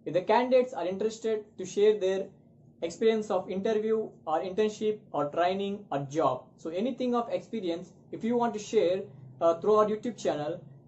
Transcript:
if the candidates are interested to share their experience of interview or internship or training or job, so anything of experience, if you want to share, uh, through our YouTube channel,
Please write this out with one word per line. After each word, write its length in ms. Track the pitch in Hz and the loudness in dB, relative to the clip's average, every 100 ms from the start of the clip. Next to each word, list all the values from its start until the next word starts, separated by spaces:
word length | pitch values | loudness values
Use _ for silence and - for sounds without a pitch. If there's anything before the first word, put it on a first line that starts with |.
| - | -4
if 80 | |
the 80 | 160 | -2
candidates 500 | 180 220 254 254 247 | 4 4 6 4 2
are 140 | - 175 | -2 -4
interested 580 | 190 214 220 220 214 - - | -2 -4 -2 -4 -4 -6 -12
to 80 | 185 | -6
share 340 | - 208 208 | 2 4 4
their 280 | 185 190 - - _ - - - | 2 -2 -6 -12 _ -20 -20 -8
experience 500 | 170 - 226 220 208 | -8 2 2 2 0
of 200 | 185 185 | -2 -2
interview 580 | 190 220 214 220 220 214 - - | -4 0 0 0 0 -2 -8 -2
or 140 | 160 | -2
internship 600 | 180 185 214 208 214 214 - | -2 0 0 0 -2 -4 -4
or 160 | 147 147 | -4 -2
training 560 | 165 180 196 196 202 - | 0 0 0 -4 -6 -6
or 60 | 143 139 | -6 -4
job, 340 | 147 143 123 - - | 0 2 0 -8 -12
so 140 | 165 | -6
anything 440 | 170 240 262 247 | -4 -4 -2 0
of 140 | 240 233 | 0 0
experience, 640 | 180 - 226 180 170 - - - | -4 -4 -6 -4 -4 -8 -20 -14
if 140 | 170 | -6
you 140 | 220 240 | 0 0
want 160 | 233 | 0
to 40 | 208 | -2
share, 440 | - 220 170 185 208 - - - | 0 2 2 0 -4 -14 -16 0
uh, 180 | 170 165 | 2 2
through 140 | 196 | 4
our 100 | 214 | 4
YouTube 320 | 208 214 247 214 | 4 0 -6 -4
channel, 420 | 190 147 147 175 - - | -2 -2 -4 -8 -12 -20